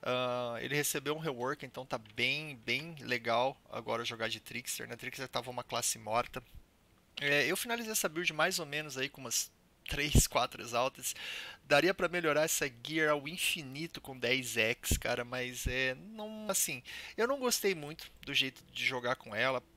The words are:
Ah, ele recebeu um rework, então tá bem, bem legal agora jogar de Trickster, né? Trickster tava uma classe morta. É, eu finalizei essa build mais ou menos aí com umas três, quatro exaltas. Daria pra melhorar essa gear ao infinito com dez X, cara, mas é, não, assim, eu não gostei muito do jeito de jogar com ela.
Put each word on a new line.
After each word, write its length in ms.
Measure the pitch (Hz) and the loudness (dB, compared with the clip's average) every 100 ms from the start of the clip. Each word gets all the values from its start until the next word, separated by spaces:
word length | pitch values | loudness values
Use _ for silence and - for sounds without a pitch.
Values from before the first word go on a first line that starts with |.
Ah, 540 | - 123 127 123 120 117 | 0 0 0 -2 -4 -6
ele 160 | 127 143 | -2 0
recebeu 400 | 147 151 139 151 | 0 0 -2 -4
um 40 | |
rework, 460 | 160 127 123 147 135 | -4 -2 -2 -4 -6
então 200 | - 131 | -10 -6
tá 120 | 127 | -6
bem, 580 | 107 107 120 143 156 131 | -8 0 2 2 -4 -10
bem 380 | 110 123 160 156 | -2 -2 -2 -10
legal 600 | 120 123 117 117 127 - - | -2 -2 4 4 4 0 -8
agora 340 | 110 113 113 117 | -8 -2 -2 -2
jogar 220 | 117 113 | -2 -4
de 120 | 110 | -4
Trickster, 480 | - 113 123 - 117 | -8 -10 -6 -8 -8
né? 80 | 117 | -10
Trickster 320 | 123 127 131 | -10 -8 -6
tava 220 | 123 123 | -4 -4
uma 140 | 123 | -8
classe 340 | 123 117 117 117 | -4 -2 0 -2
morta. 460 | 110 110 123 - - - - _ _ _ _ - | 0 0 0 -4 -12 -20 -20 _ _ _ _ -6
É, 260 | 143 143 143 | 2 4 4
eu 120 | 185 | 0
finalizei 340 | 240 233 226 | -2 -4 -2
essa 180 | 214 190 | 0 0
build 220 | 156 175 | 0 -2
mais 260 | 156 165 180 | 2 2 2
ou 60 | 151 | -4
menos 320 | 143 156 131 | -4 -4 -4
aí 120 | 131 | -4
com 120 | - | -4
umas 280 | 127 - - _ _ _ - | -2 -2 -2 _ _ _ -6
três, 380 | 143 147 147 - | -2 4 6 6
quatro 380 | 135 120 - | 4 0 -2
exaltas. 520 | 120 117 127 - 127 - - - - - | -2 2 2 0 -8 -6 -8 -8 -10 -14
Daria 300 | - 143 165 | 4 6 6
pra 140 | 196 175 | 4 2
melhorar 360 | 175 165 147 | 2 2 4
essa 240 | 156 - 147 117 | 4 2 0 -4
gear 280 | 120 156 156 | -4 2 4
ao 160 | 151 139 | 4 0
infinito 760 | 175 - 185 139 135 165 - | -2 0 0 -4 -6 -8 -8
com 160 | - 131 | -12 -2
dez 400 | 120 131 123 110 | 2 2 2 2
X, 400 | 110 120 - - | 2 2 2 2
cara, 260 | 120 120 | 4 0
mas 440 | 120 127 123 123 - | -2 -4 -4 -4 -2
é, 260 | 127 131 | 0 0
não, 540 | 131 185 220 214 220 214 | -2 -8 -10 -10 -10 -2
assim, 320 | 190 - 135 - - - - | 0 0 -2 -8 -12 -12 -2
eu 120 | 233 | 0
não 120 | 277 | 2
gostei 360 | 254 226 202 180 | 2 2 2 2
muito 360 | 147 151 - - | -2 -10 -14 -14
do 120 | - | -2
jeito 300 | 139 131 - - | 0 0 -2 -14
de 120 | - | -2
jogar 320 | 120 131 120 127 | 0 0 0 -2
com 200 | - 107 | -2 0
ela. 260 | 127 131 - | 2 2 -4